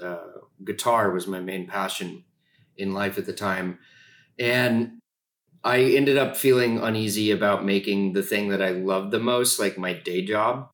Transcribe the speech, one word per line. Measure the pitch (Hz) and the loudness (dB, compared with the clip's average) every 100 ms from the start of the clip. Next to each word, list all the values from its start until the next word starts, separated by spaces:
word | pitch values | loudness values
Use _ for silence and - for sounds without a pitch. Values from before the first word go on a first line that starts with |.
uh, | 90 85 - - - - | -10 -10 -14 -20 -20 -16
guitar | 95 98 120 117 101 | -10 -4 0 2 2
was | 90 95 | 0 -4
my | 92 | -6
main | 92 92 90 | -6 -8 -6
passion | 101 95 - 90 - _ _ _ _ _ - | -6 -4 -6 -10 -12 _ _ _ _ _ -8
in | 98 | -6
life | 98 98 98 | -2 -4 -4
at | - | -8
the | |
time. | - 101 95 92 90 _ _ _ _ _ - | -4 -2 -2 -4 -8 _ _ _ _ _ -4
And | 120 123 123 113 117 - _ _ _ _ _ _ | 0 2 2 2 -2 -8 _ _ _ _ _ _
I | 120 127 | 0 4
ended | 131 139 143 139 | 4 4 4 4
up | 135 | 2
feeling | - 135 123 120 113 | 2 4 4 4 0
uneasy | 113 110 107 101 104 | 0 0 0 0 2
about | 98 101 98 | 2 2 2
making | 98 98 101 98 98 | 2 0 2 0 2
the | 95 | 0
thing | - 104 101 | 0 0 0
that | 98 | 0
I | 95 | 0
loved | 92 95 95 101 | 0 0 -2 0
the | 110 | -2
most, | 117 123 123 - | 0 2 2 2
like, | 101 95 | -2 -2
my | 92 | -6
day | 85 90 90 | -6 -4 -4
job. | 95 107 113 127 131 | -2 0 0 -2 -8